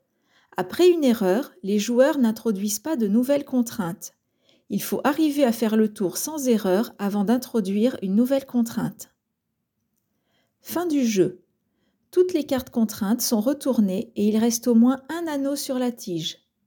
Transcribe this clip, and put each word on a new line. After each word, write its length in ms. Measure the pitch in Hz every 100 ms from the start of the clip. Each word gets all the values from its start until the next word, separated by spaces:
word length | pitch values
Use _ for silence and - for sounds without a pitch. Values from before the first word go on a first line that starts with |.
| _ _ _ _ _ -
après 340 | - - 359
une 140 | 339
erreur, 480 | 269 226 190 208 185 -
les 160 | 190 208
joueurs 400 | 208 240 277 285
n'introduisent 600 | 226 220 233 190 208 -
pas 160 | 311 311
de 100 | 208
nouvelles 400 | 220 254 285 285
contraintes. 680 | 254 233 - 170 - - _ _ _ _ _ -
Il 140 | 202
faut 180 | - -
arriver 400 | 262 294 311 285
à 80 | 254
faire 240 | 226 220 220
le 180 | 214
tour 240 | 214 180 -
sans 300 | 302 311 254
erreur 440 | 220 190 185 240 -
avant 260 | 202 208
d'introduire 720 | 196 247 - 233 190 202 240 -
une 120 | 190
nouvelle 300 | 202 254 269
contrainte. 680 | 269 240 233 - - - - _ _ _ _ _ _ _ _ _ _ _ _ _ _ _
Fin 240 | - 320
du 220 | 349 285 240
jeu. 360 | 196 156 - _ _ _ _ _ _ _
Toutes 240 | 359 359
les 100 | 330
cartes 240 | 294 262 -
contraintes 540 | 240 220 - 196 247
sont 180 | - 214
retournées 720 | 226 285 277 233 196 185 - -
et 120 | 208
il 80 | 214
reste 320 | 233 226 247
au 60 |
moins 280 | 226 240 269 -
un 180 | 330 330
anneau 300 | 285 277 285
sur 220 | - 254
la 140 | 247
tige. 480 | 240 - 165 170 - _ _